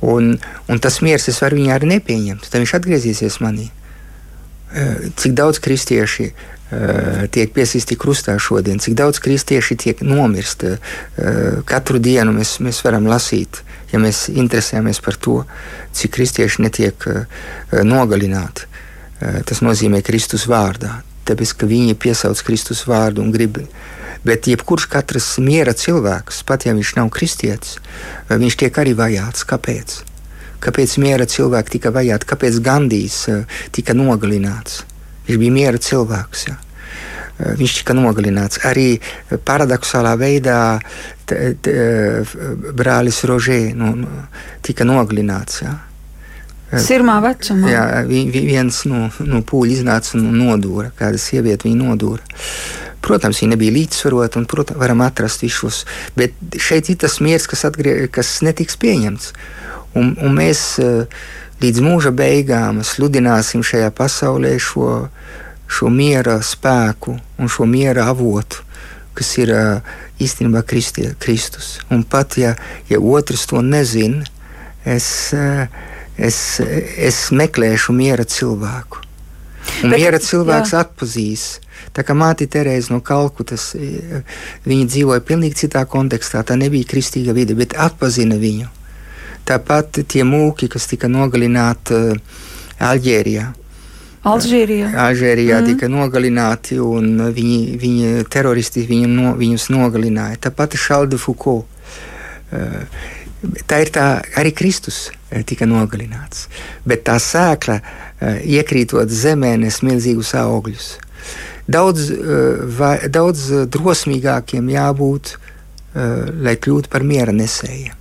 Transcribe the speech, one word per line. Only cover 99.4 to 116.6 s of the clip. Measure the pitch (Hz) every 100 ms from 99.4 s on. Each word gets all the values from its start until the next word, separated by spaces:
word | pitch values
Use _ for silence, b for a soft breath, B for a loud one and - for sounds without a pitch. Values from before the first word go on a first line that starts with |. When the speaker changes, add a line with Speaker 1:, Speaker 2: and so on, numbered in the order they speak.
| 117 117 -
Speaker 1:
nogalināja. | 135 123 113 113 110 104 113
Tāpat | 131 - 151 151
Charles | - 143 143
de | 131
Foucault. | - 120 - 120 110 B B B B B B B -
Eh, | - - - - B B B B - - - -
tā | 151
ir | 156
tā, | 156 139 131 - -
arī | 156 151
Kristus, | 185 180 - - - - -
eh, | 117
tika | 113 123 113
nogalināts. | 113 107 107 113 113 143 - - B B B -
Bet | 120
tā | - 117
sēkla, | - 165 175 151 - 104 B B B B
eh, | 117 104 -
iekrītot | 143 151 135 120 131 110
zemē, | 113 135 156 127 117
nes | 113 110
milzīgus | 131 123 117 117 110
augļus. | 127 113 113 107 107 - - B B B B B B -
Daudz, | 160 185 170 147
eh, | - 156 147 131 127 127 120
vai-, | 143 143 139
daudz, | 151 170 165 135
eh, | 139 131
drosmīgākiem | 139 170 170 - 135 135 123 120 131 123
jābūt, | 139 139 139 139 143 - - B B B B - 156
eh, | 123 120 120 165
lai | 131
kļūtu | 113